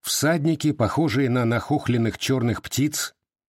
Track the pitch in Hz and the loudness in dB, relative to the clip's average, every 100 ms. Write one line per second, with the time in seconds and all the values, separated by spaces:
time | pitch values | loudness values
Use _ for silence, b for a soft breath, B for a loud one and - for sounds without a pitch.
0 | - - 147 165 156 156 151 147 107 - | -4 -2 0 2 0 2 0 0 0 2
1 | 160 123 135 123 117 117 - 147 - 120 | 2 2 2 2 2 0 0 -2 0 0
2 | 113 - - 131 117 98 - - 147 - | 0 -2 -2 0 0 -2 -4 -2 -2 -2
3 | - _ _ _ | -8 _ _ _